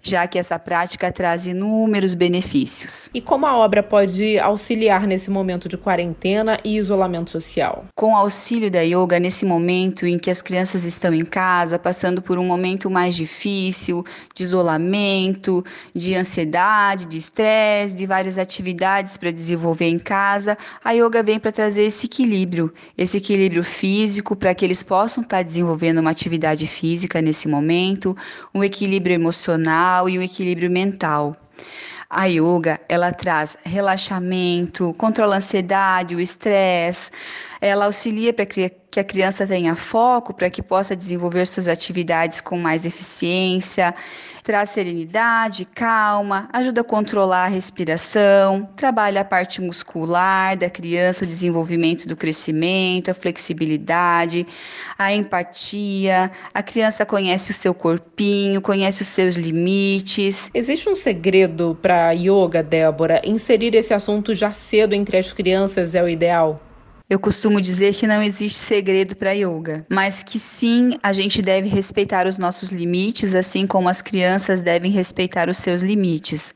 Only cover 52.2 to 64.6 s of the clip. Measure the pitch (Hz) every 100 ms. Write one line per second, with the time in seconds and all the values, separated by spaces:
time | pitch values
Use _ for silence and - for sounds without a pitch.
52.2 | 160 156 - 156 170 190 185 185 180 185
53.2 | 180 170 - 160 156 151 151 165 175 170
54.2 | 170 170 175 - - - - - 196 208
55.2 | 202 180 175 - - 202 208 196 190 185
56.2 | 185 190 - - 202 233 220 214 214 202
57.2 | 190 185 - 202 185 180 165 170 - -
58.2 | 202 202 202 196 190 196 196 190 196 -
59.2 | 185 175 165 160 175 196 196 196 190 -
60.2 | 196 196 - - 240 311 - 381 277 185
61.2 | 180 185 185 160 170 165 - 175 165 170
62.2 | 175 196 180 165 156 160 160 151 165 165
63.2 | - 214 - 226 233 220 220 208 196 208
64.2 | 208 202 208 208